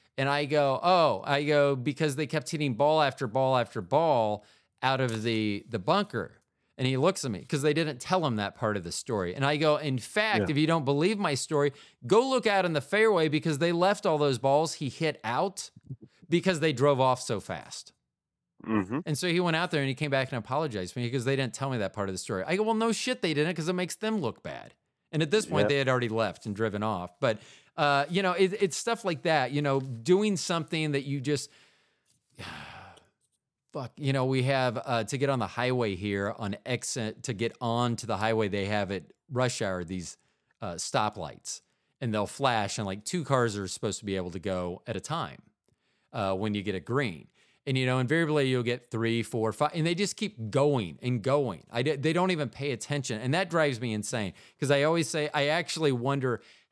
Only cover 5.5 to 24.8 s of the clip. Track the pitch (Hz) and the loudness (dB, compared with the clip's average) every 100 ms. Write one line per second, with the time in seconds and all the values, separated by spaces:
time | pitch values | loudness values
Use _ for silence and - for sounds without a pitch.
5.5 | 101 - 113 92 196 208 113 82 - _ | -2 -6 -4 0 0 0 -4 -8 -12 _
6.5 | _ _ - 127 131 170 190 131 101 - | _ _ -4 0 2 2 2 -4 -6 -4
7.5 | 143 151 151 156 123 - 190 151 107 101 | 0 2 2 0 -4 0 2 2 0 -2
8.5 | - 110 104 85 - - 107 87 113 139 | -2 -2 -2 -4 -8 -2 -2 -2 0 0
9.5 | 151 156 143 147 131 - 208 214 202 180 | 2 2 2 0 -4 -2 0 2 2 2
10.5 | 147 156 165 135 143 180 208 175 127 - | 2 2 2 2 2 2 0 0 -2 0
11.5 | 147 143 - - _ 120 214 269 254 220 | 0 0 -2 -20 _ 2 4 4 2 2
12.5 | 196 180 151 - 208 220 180 160 151 165 | 2 2 0 0 2 4 4 2 2 0
13.5 | 139 170 170 190 202 180 151 143 120 135 | 0 2 4 2 2 2 2 2 2 4
14.5 | 147 160 - 139 - 160 - 110 127 196 | 4 2 -4 -6 -2 -2 -2 -4 -2 -2
15.5 | - - - - 131 - _ - 170 185 | -4 -14 -16 -18 -18 -18 _ 0 2 2
16.5 | 160 160 123 143 131 131 127 - 101 - | 2 2 4 4 6 4 2 -2 -4 -4
17.5 | 78 - - - _ _ _ _ _ _ | -8 -10 -14 -16 _ _ _ _ _ _
18.5 | _ 90 110 95 139 170 143 180 170 175 | _ -2 -2 0 -4 -4 -2 0 2 2
19.5 | 160 175 151 135 127 147 135 127 123 101 | 0 0 0 0 -2 0 0 0 -4 -4
20.5 | 143 156 104 90 123 120 131 120 135 127 | -2 -2 -4 -6 -4 -4 -2 0 0 -2
21.5 | - 135 123 98 104 98 92 - 98 143 | -4 -4 -2 -4 -2 -4 -4 -4 -4 -2
22.5 | 190 214 220 226 214 262 254 170 147 160 | -2 0 2 0 0 -2 -2 0 0 0
23.5 | 175 160 180 180 - 220 214 120 - 80 | -2 -2 -2 -4 -4 -2 -2 -2 -6 -12
24.5 | 62 - _ | -12 -16 _